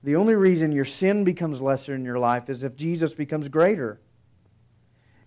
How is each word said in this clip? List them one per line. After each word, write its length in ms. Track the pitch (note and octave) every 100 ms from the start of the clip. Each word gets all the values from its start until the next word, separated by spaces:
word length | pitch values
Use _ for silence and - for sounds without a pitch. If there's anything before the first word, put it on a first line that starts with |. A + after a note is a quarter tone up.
The 120 | C#3 D3+
only 200 | G#3+ A3
reason 360 | F#3+ F3+ D#3+
your 140 | D3 C3+
sin 380 | - F#3+ G3+
becomes 380 | G3 E3+ E3+ C3+
lesser 340 | C3+ C3 - C3+
in 100 | B2+
your 140 | B2
life 300 | A#2+ A#2+ A#2+
is 140 | B2+
if 120 | C3 B2
Jesus 400 | D#3+ E3+ D#3+ D#3+
becomes 320 | C#3+ D#3 C#3+
greater. 520 | D3+ F3 G#3 A#2+ G#2 _ _ _ _ _ _ _ _ _ _ _ _